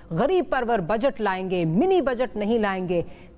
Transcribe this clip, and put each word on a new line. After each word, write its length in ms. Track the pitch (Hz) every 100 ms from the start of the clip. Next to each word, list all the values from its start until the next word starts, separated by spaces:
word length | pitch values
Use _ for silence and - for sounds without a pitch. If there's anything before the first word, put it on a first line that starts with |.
| -
गरीब 360 | 165 285 370 254
परवर 300 | 269 226 226
budget 400 | 165 220 262 -
लाएंगे, 440 | 208 185 190 180 160
mini 360 | 165 370 370
budget 340 | 269 233 247 214
नहीं 220 | 208 233
लाएंगे, 440 | 202 190 180 175 156 - -